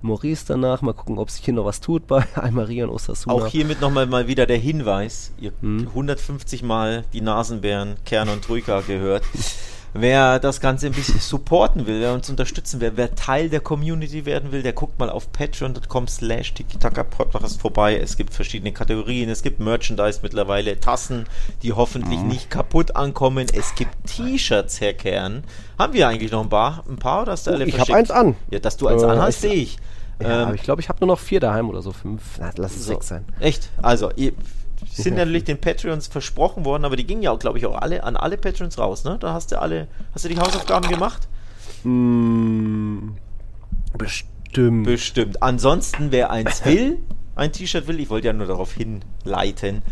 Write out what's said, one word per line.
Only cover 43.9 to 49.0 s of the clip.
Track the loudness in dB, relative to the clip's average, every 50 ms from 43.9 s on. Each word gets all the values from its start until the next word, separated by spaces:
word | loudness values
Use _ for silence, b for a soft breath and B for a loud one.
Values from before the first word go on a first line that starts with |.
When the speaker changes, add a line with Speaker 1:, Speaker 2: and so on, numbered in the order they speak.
| -2
Speaker 1:
bestimmt. | -2 -4 -4 -4 -6 -8 -10 -12 -14 -14 -6 2 4 4 4 4 4 2
Speaker 2:
Bestimmt. | 2 2 0 0 -2 0 0 0 0 0 0 2
Ansonsten, | 2 2 4 6 6 4 4 2 -2 -2 -2 0 2 4
wer | 2 2 2
eins | 0 0 0 0 0 0 4
Speaker 1:
<laughs> |
Speaker 2:
will, | 4 4 6 4 2 0 0 -2 -2 -2 -4 -4 -4 -4
ein | -2 -2 -2 -2
T-Shirt | -4 -6 -2 -2 -2 -2
will, | -2 -4 -4
ich | -2 -2
wollte | -2 0 0
ja | 2 2
nur | 2 0
darauf | 0 0 -2 -2 -2 -2
hinleiten, | -4 -4 -4 -4 -8